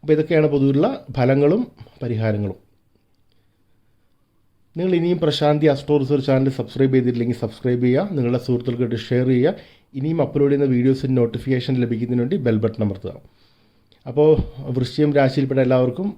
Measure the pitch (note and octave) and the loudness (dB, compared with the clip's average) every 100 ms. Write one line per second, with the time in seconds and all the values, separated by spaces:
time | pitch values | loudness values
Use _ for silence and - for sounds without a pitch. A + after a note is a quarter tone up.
0 | D3 D#3 D#3 E3 D3+ C#3+ C#3 C#3 G3 C4+ | 2 0 2 2 2 2 2 2 0 -2
1 | - C3 B2+ C3+ C#3+ G3 B3 - - _ | -8 -2 2 4 4 2 -2 -10 -20 _
2 | A#2+ A2+ A2 G#2 G#2 F#2+ _ _ _ _ | -6 -2 -2 -2 -4 -8 _ _ _ _
3 | _ _ _ _ _ _ _ _ _ _ | _ _ _ _ _ _ _ _ _ _
4 | _ _ _ _ _ _ _ D#3+ F#3 F3 | _ _ _ _ _ _ _ -6 0 0
5 | E3+ F3 D#3+ D3 D3 D3+ D3+ C#3 - D3 | 2 0 0 2 2 4 2 2 2 0
6 | C3+ D3 C3+ C3 C3+ C3+ A2 - C3+ C3 | 2 -2 2 2 2 -2 -8 0 2 2
7 | B2 A#2+ A#2 A#2 A2 - C3 B2 B2 C3 | 2 -2 -2 -4 -6 -6 -4 0 2 2
8 | G3+ E3 A#2+ B2 - A#2+ B2+ A#2 B2 A#2 | 0 -2 -2 -2 -2 -2 -2 -4 -2 -4
9 | - B2 B2+ B2 C#3 G#3 - _ _ C3+ | -2 -2 2 2 2 -2 -12 _ _ -8
10 | C#3+ E3 C#3 D3 C#3+ C#3+ C#3 B2 B2 C3+ | -4 -2 -2 0 2 2 2 2 2 0
11 | C3 B2+ A#2 A#2+ C3 B2+ B2 B2+ A#2 A#2 | 0 0 0 -2 -4 -4 -2 -2 -2 -2
12 | A#2+ B2 A#2+ F#3+ B2+ A2 A2 G#2+ G#2+ F#2+ | -2 -2 -2 -2 0 0 -2 -2 -4 -4
13 | F#2 - - _ _ _ _ _ _ _ | -10 -14 -20 _ _ _ _ _ _ _
14 | - B2+ D3+ D#3 - - C#3 B2+ B2 - | -8 0 4 4 0 -8 -8 -4 -4 0
15 | D3+ C#3+ C3 C3 C3+ C3+ B2+ B2+ B2+ B2 | 2 4 2 2 0 0 2 2 2 -2
16 | G3 | -8